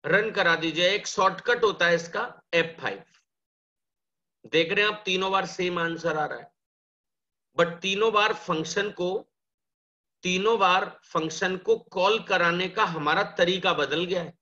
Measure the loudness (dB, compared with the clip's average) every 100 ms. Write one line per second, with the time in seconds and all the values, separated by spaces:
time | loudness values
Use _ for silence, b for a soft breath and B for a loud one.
0 | 2 2 2 0 2 2 0 2 2 2
1 | -2 2 0 0 -2 2 2 2 2 2
2 | 0 -6 -6 -10 _ 0 0 -4 -8 -8
3 | -14 _ _ _ _ _ _ _ _ _
4 | _ _ _ _ 0 0 2 2 0 0
5 | -4 -2 0 0 -2 -4 -4 -2 -4 -2
6 | -4 -2 -4 -6 -14 _ _ _ _ _
7 | _ _ _ _ _ 0 0 0 -4 2
8 | 2 4 2 0 -4 -4 -2 -4 -4 -4
9 | -4 -4 -8 _ _ _ _ _ _ _
10 | _ _ -2 0 2 2 4 2 0 -12
11 | _ -4 -4 -4 -4 -2 0 0 0 0
12 | 2 2 0 2 2 0 -2 -2 -2 0
13 | 0 0 0 0 0 2 0 0 -2 -2
14 | -2 -4 -6 _